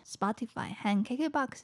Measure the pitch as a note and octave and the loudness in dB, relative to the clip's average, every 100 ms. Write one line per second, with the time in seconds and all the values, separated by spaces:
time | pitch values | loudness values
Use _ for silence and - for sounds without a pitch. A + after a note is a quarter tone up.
0 | - - G3 G#3+ - - - G3+ G#3+ G3+ | -14 -2 -2 0 -4 -6 -6 -2 2 4
1 | G#3+ B3 D#4 D4 C4 - | 2 2 2 2 -2 -4